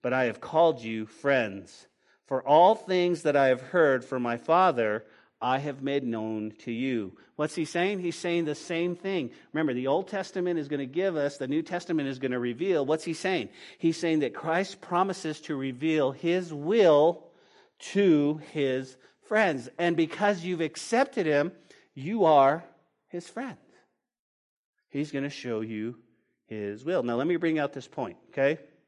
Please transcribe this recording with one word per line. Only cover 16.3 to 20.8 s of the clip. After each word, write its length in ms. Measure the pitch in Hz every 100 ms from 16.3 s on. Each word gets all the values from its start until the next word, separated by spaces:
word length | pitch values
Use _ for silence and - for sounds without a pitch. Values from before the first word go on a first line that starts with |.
| 180 170
will 720 | 151 151 226 185 147 160 170 - _ _ _ _ _ -
to 500 | 196 202 151 143 151 147
his 440 | 156 135 131 131 - _ _
friends. 460 | _ 214 196 139 120 -
And 180 | 175 170
because 480 | 165 - 208 190
you've 160 | 175 175
accepted 680 | 160 -